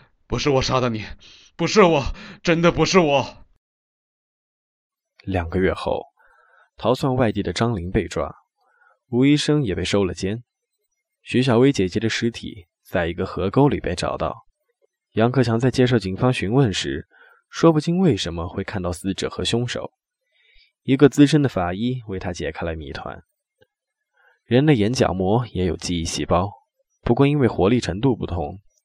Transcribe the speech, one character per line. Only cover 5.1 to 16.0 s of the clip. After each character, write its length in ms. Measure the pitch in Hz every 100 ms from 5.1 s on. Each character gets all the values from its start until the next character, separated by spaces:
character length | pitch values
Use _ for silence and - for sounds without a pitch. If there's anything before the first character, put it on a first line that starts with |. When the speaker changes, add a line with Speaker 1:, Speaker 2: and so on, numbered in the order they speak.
| _ -
Speaker 2:
两 220 | 92 82
个 100 | 92
月 160 | 90
后， 300 | 82 - - - _ _ _ _ _ _ -
逃 180 | 107
窜 220 | 131 143 127
外 160 | 110
地 100 | 101
的 100 | 92
张 220 | 87 117
林 160 | 101 87
被 160 | 107 82
抓， 260 | 80 73 - _ _ _ _ _ _ _
吴 160 | 120
医 120 | 139 147
生 280 | - 151
也 100 | 117
被 100 | -
收 200 | 92 101
了 100 | 92
监。 300 | 87 92 117 - _ _ _ _ _ _ _
徐 220 | - 120
小 160 | 131 113
薇 140 | 139
姐 160 | 135 92
姐 100 | 107
的 100 | 110
尸 220 | - 117
体 380 | - - 98 - _
在 240 | _ 92 85
一 40 |
个 140 | 87 95
河 240 | 87 95
沟 180 | 131 143
里 120 | 98
被 160 | - 90
找 200 | - -
到。 280 | - - _ _ _ _ _ _ _ 107
杨 160 | 120
克 100 | 135
强 160 | 117 117
在 120 | 127
接 160 | 131 123
受 120 |
警 160 | 120